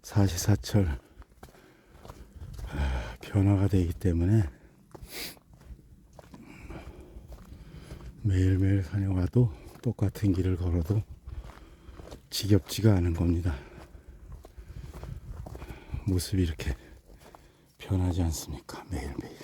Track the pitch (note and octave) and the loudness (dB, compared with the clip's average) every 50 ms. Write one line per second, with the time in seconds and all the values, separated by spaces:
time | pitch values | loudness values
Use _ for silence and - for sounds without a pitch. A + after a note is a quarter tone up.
0 | _ - - G2+ G2+ F#2+ E2+ F2 - - G2+ - - - - G#2+ G2 E2+ C#2 - | _ -2 2 4 4 4 2 0 2 2 2 2 2 2 2 4 4 4 0 -4
1 | - - - - - _ - _ - - _ - - - - _ _ _ - - | -8 -16 -20 -20 -20 _ -20 _ -20 -20 _ -20 -20 -20 -20 _ _ _ -20 -20
2 | - - - - - - - - - - - - - - - C#2+ C#2+ C2 B1+ B1 | -20 -20 -20 -20 -20 -20 -18 -16 -16 -14 -12 -12 -10 -8 -4 -2 -2 0 -2 -2
3 | A1+ G#1+ - - - - - G2+ F#2+ G2+ G2+ F#2+ G2 G2 - F#2 F2+ E2+ F2 - | -4 -8 -12 -14 -16 -2 2 4 6 6 6 4 4 4 4 2 2 0 -2 0
4 | - F#2+ E2+ E2+ E2+ F#2 G#2+ A2+ G2+ D2+ - - - - - _ - _ - - | 0 0 2 2 4 4 4 4 4 2 -4 -12 -20 -20 -20 _ -20 _ -20 -20
5 | - - - - - - - - _ _ - - - - - - - - - - | -18 -14 -12 -10 -10 -12 -12 -16 _ _ -20 -20 -20 -20 -20 -20 -20 -20 -20 -20
6 | - - - - - - - - - - - - - - - - - - - - | -20 -20 -20 -20 -20 -20 -20 -20 -20 -20 -20 -20 -16 -16 -14 -14 -14 -16 -18 -18
7 | - - - - - - - - - - - - - - - - - - - - | -20 -18 -20 -20 -18 -18 -20 -20 -18 -20 -20 -20 -20 -18 -18 -18 -16 -16 -16 -14
8 | - - - - - G#2+ F#2 F#2 F#2 F#2+ F#2+ F#2 F#2+ F#2+ G2 G2 F#2 - - G#2 | -14 -16 -16 -2 0 2 4 4 4 4 4 4 4 4 4 2 0 -2 -2 -2
9 | G2 G2 F#2+ F2+ F2+ F2+ - A#2+ B2 A2+ - - - - - - - A#2+ G#2+ - | 0 0 0 0 0 2 4 4 4 4 2 -6 -16 -18 -20 -6 -6 -6 -2 0
10 | G#2+ G2 - - - G2+ F2+ F2+ F2 F#2 F#2 F2+ F2+ F2 E2 F2 E2 - G#2 A2 | -2 -2 0 0 2 2 2 4 2 2 0 0 0 0 0 0 2 2 0 0
11 | - - - - - - - - - - - - - - - - - - - - | 0 -4 -12 -18 -16 -14 -12 -12 -12 -14 -16 -18 -20 -20 -20 -20 -20 -20 -20 -18
12 | - - - - - - - - - F#2+ G#2 F#2+ - - - - G2 A2 G#2 F#2 | -18 -18 -18 -20 -18 -10 -8 -4 4 6 6 6 4 2 -6 4 6 6 6 6
13 | F2 F2 E2+ E2+ E2+ E2+ E2+ E2+ E2+ F2+ D#2+ - - - - - - - - - | 4 2 2 2 4 4 4 4 2 0 -2 -2 -8 -14 -18 -20 -20 -20 -20 -20
14 | - - - - - - - - - - - - - - - - - - - - | -20 -20 -20 -20 -18 -18 -18 -18 -18 -20 -20 -20 -18 -16 -16 -16 -14 -14 -14 -14
15 | - - - - - - - - - - - - - - - - - - - - | -12 -12 -12 -14 -12 -14 -12 -12 -12 -12 -12 -14 -14 -14 -14 -16 -12 -10 -10 -4
16 | - - F#2+ F2+ - - - F#2+ F2+ E2 D#2+ - - - C2+ - - - - - | 0 0 0 2 0 0 2 2 2 2 0 -4 -4 -4 -4 -4 -8 -20 -20 -20
17 | _ - - - - - - - - - _ _ _ _ _ _ - - G2 F#2 | _ -20 -20 -20 -20 -20 -20 -20 -20 -20 _ _ _ _ _ _ -4 -2 0 2
18 | F2+ F2+ E2+ F2+ F2 E2 D#2 - - - D2+ C#2 - - - - - - - - | 2 2 2 2 0 0 0 -4 -6 -10 -12 -12 -12 -14 -16 -16 -10 -6 -6 -6
19 | C2+ C#2 C#2 - - - - - | -6 -6 -8 -10 -12 -12 -14 -16